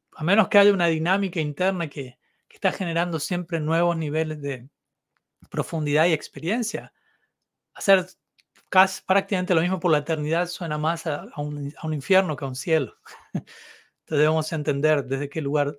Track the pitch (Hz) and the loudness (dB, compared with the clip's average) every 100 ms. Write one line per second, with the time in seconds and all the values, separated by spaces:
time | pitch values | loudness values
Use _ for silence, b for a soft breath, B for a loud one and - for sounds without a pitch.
0 | _ - 156 208 202 202 202 196 170 160 | _ -4 2 2 6 6 6 4 2 2
1 | 165 196 190 175 147 143 185 185 160 151 | 0 0 0 -2 -4 -2 -2 -2 -6 -8
2 | 127 - _ _ _ - 190 - 175 165 | -12 -14 _ _ _ -2 -2 0 -2 -2
3 | 175 160 - 180 165 165 151 160 175 165 | -2 -2 -2 -4 -4 -4 0 2 2 0
4 | 151 151 156 151 143 127 127 _ _ _ | -2 -2 -2 -4 -6 -8 -12 _ _ _
5 | _ _ _ _ - 151 - 160 147 147 | _ _ _ _ -8 -6 -4 -2 0 2
6 | 175 160 - - 160 240 226 - 127 _ | 2 0 -4 -8 -4 -2 -4 -6 -10 _
7 | _ _ _ _ _ _ _ - - 190 | _ _ _ _ _ _ _ -4 4 4
8 | 170 - _ _ _ _ - 190 190 - | 2 -14 _ _ _ _ 0 4 4 2
9 | - 196 196 185 180 165 175 185 175 151 | 0 0 0 -2 2 2 2 0 2 2
10 | 139 151 151 165 175 - 165 151 156 165 | 0 -2 0 -2 -2 -6 -6 -2 -2 -2
11 | 165 151 202 - 147 147 139 - 156 151 | -4 -6 -8 -8 -6 -6 -8 -6 -4 -4
12 | - 190 180 139 135 127 180 160 117 - | 2 2 2 -2 -6 -6 0 0 0 -10
13 | - B B - - B B B B _ | -20 B B -8 -8 B B B B _
14 | - 147 151 160 - 156 147 139 151 147 | -4 2 2 2 -2 -4 -2 0 2 2
15 | 123 135 143 165 139 147 143 | 0 -4 -4 -4 -2 0 0